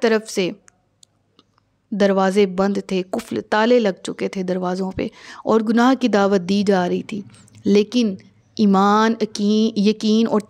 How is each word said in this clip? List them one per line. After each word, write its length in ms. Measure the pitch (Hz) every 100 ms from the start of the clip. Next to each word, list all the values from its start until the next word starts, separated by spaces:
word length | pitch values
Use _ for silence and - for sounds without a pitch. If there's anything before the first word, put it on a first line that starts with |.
तरफ 240 | 226 220 220
से 240 | - 175 208 _ _ _ _ _ _ _ _ _ _ _ _ -
दरवाज़े 540 | 202 202 190 190 196 196
बंद 360 | 185 196 202 190
थे, 120 | 190
कुफल 360 | 180 233 - - -
ताले 260 | 214 226 247
लग 220 | 208 185
चुके 260 | - - 190
थे 140 | 190
दरवाज़ों 460 | 185 185 180 185 190
पे 180 | - 214 - - - -
और 160 | 220
गुनाह 320 | 220 226 247
की 140 | 262 240
दावत 320 | 208 196 202
दी 200 | 175 202
जा 220 | 202 190 180
रही 160 | 185
थी, 220 | - 202 - - - - 196
लेकिन 500 | 202 208 247 220 190 - _ _ -
ईमान, 600 | 208 190 202 214 220 226
यकीन, 500 | 214 - 202 214 220 202
यकीन 480 | 202 214 220 220 226
और 160 | 208